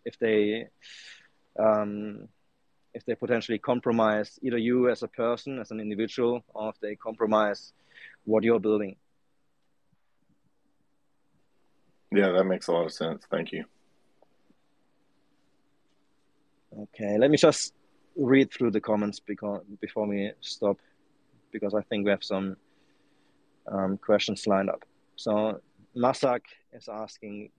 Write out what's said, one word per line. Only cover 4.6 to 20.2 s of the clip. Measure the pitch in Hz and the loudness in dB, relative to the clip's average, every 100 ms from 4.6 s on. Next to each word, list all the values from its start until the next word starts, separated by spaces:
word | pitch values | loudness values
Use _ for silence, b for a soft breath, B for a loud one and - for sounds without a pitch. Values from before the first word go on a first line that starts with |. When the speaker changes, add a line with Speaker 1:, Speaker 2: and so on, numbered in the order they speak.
| 117 123 123 | 2 2 2
Speaker 1:
as | 113 | 0
a | 113 | -4
person, | - 117 120 - 135 | -4 -2 -2 -6 -10
as | 107 | -8
an | 110 | -8
individual, | 107 104 110 - 120 120 - | -6 -4 -4 0 0 0 -6
or | 107 110 | -8 -8
if | - | -8
they | 107 104 | -10 -10
compromise | 113 110 110 107 107 98 - B B B B B | -10 -2 2 4 2 0 -8 B B B B B
what | - 110 | 0 2
you're | 110 117 | 4 4
building. | 101 107 101 98 _ _ _ _ _ _ _ _ _ _ _ _ _ _ _ _ _ _ _ _ _ _ _ _ _ _ _ _ _ _ _ | 4 0 0 -10 _ _ _ _ _ _ _ _ _ _ _ _ _ _ _ _ _ _ _ _ _ _ _ _ _ _ _ _ _ _ _
Speaker 2:
Yeah, | 101 98 | 2 4
that | 92 | 4
makes | 95 92 - | 2 0 0
a | |
lot | 85 82 | 0 0
of | |
sense. | - 82 78 - | -2 -6 -6 -6
Thank | 85 82 | -6 -4
you. | - 78 _ _ _ _ _ _ _ _ _ _ _ _ _ _ _ _ _ _ _ _ _ _ _ _ _ _ _ _ _ _ - | -8 -12 _ _ _ _ _ _ _ _ _ _ _ _ _ _ _ _ _ _ _ _ _ _ _ _ _ _ _ _ _ _ -16
Speaker 1:
Okay, | 107 - 107 104 | -14 -8 -2 4
let | 131 | 4
me | 151 | 6
just | 165 139 - - _ _ _ - | 6 4 -2 -12 _ _ _ -4
read | 131 135 135 | 4 4 4
through | - 120 | 0 0
the | 107 | 0
comments | 110 104 104 101 | 0 0 -2 -6
beco-, | - 101 104 101 95 101 | -10 -8 -8 -8 -12 -14
before | 104 - 104 | -10 -4 -4
we | 101 | -2